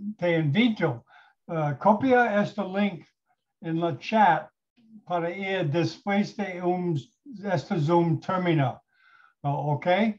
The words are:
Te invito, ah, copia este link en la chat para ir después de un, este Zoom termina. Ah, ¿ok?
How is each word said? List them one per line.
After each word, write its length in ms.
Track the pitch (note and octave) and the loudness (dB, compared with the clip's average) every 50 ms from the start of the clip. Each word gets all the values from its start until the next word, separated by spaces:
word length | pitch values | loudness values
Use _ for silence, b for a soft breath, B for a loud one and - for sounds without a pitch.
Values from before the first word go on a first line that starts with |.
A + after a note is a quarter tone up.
| G3+ G#3 G#3+ | -10 -10 -8
Te 220 | - F3 F3 E3+ E3 | -4 -2 0 2 2
invito, 680 | D#3 C#3+ C#3 G#3 B3 A#3 G#3+ - E3+ D3 B2 A2+ b b b b b b b _ _ - | 2 2 2 4 2 2 2 0 -2 -2 -2 -4 b b b b b b b _ _ -8
ah, 280 | E3+ D#3+ D3+ D3 C#3 - | -4 -2 -2 -2 -2 2
copia 640 | - G3 G#3+ G#3+ C4 C4 B3 B3 A#3+ A3+ G3+ G#3 | 4 4 4 4 4 4 4 4 4 4 2 0
este 220 | G3+ - - G#3 F#3+ | 0 0 -2 -6 -6
link 420 | F#3 F#3 G3+ G#3 G3 E3+ - - - _ _ _ _ _ _ _ _ _ _ | -4 -2 -2 -2 -2 -2 -6 -12 -20 _ _ _ _ _ _ _ _ _ _
en 200 | - E3 D#3+ E3 | -8 -6 -4 -2
la 180 | E3+ E3+ C#3+ - | -2 -2 -4 -6
chat 500 | - - A3+ A3 G#3 F3 D#3 D#3 - - _ _ _ _ _ _ _ _ - - - | -6 0 2 4 6 6 4 2 -2 -8 _ _ _ _ _ _ _ _ -20 -20 -8
para 260 | - F3+ G3 E3+ F3 | -4 -4 -2 -2 -4
ir 380 | F3 G3 G3 G3 G3 F#3 E3+ C#3+ | -6 -6 -6 -4 -2 -2 -2 0
después 680 | C#3 E3+ D#3+ - - - - G3+ G3+ G#3 G#3 - - | 0 0 0 -2 -4 -6 -4 -2 0 0 0 0 -4
de 260 | - G3 F#3 F3 F3 F3+ | -8 -8 -8 -6 -4 -2
un, 340 | F3 F3+ F3+ F3+ F3 D#3+ C3+ - - _ _ _ D4 B3 F3+ G3 G#3 F3+ | -2 -2 0 -2 -2 -2 -4 -6 -10 _ _ _ -20 -16 -10 -4 -2 -2
este 260 | C#3+ - - G3+ E3 | -2 -2 -2 -2 -2
Zoom 400 | C#3+ D#3+ F3 E3+ E3+ E3 D3+ - | 2 2 4 4 4 2 0 -2
termina. 600 | - - F#3+ F3+ F3+ F3 D#3+ D3 C3+ A#2 - - _ b b b b b b b b b b _ - | -2 -4 -2 -2 0 2 2 2 2 0 -2 -6 _ b b b b b b b b b b _ -6
Ah, 100 | C#3+ C#3+ | -6 -6
¿ok? 340 | C#3+ C#3 D3 D3 C3 - F3 F3+ G3 A3 A3 G#3 | -4 -2 -2 -4 -2 0 0 2 2 2 0 -2